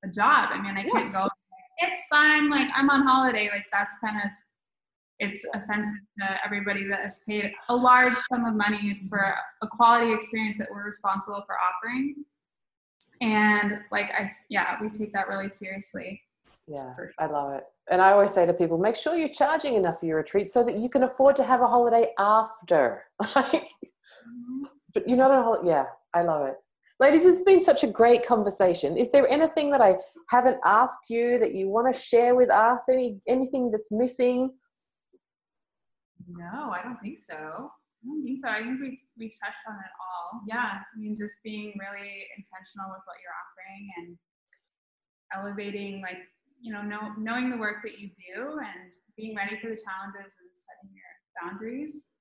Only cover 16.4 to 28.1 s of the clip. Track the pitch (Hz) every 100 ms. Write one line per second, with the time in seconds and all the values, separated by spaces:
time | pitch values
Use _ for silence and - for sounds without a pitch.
16.4 | _ _ _ 143 131 127 135 - 156 147
17.4 | 139 139 - _ - 180 190 202 202 202
18.4 | 175 175 165 165 196 233 - 339 311 -
19.4 | 285 311 294 233 180 170 165 156 156 196
20.4 | 196 247 233 214 240 254 254 254 269 277
21.4 | 262 254 240 247 240 233 226 - 202 220
22.4 | 220 - 175 160 123 117 - _ 214 277
23.4 | 262 320 - _ - _ _ _ 233 247
24.4 | 240 262 285 _ _ - - 247 262 269
25.4 | 226 220 175 151 135 - _ 175 170 156
26.4 | 139 135 _ _ _ _ 269 311 359 359
27.4 | 370 381 359 - 269 - 233